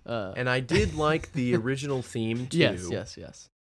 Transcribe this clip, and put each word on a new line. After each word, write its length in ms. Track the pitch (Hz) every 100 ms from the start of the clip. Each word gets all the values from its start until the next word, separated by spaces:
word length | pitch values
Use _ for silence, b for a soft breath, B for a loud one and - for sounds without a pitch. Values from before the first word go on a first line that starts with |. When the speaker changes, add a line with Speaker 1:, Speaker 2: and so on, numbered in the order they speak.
Speaker 1:
Uh, 280 | - 117 95 98
Speaker 2:
And 120 | 127
I 120 | 127
did 340 | 123 185 214
like 380 | 156 151 156 -
the 220 | - 123
Speaker 1:
<laughs> 80 | 117
Speaker 2:
original 380 | 120 135 143 131
theme, 440 | - 117 113 117 127
too. 120 | 160
Speaker 1:
Yes, 280 | 135 90 87
yes, 260 | 98 - 90
yes. 300 | 82 - - _ _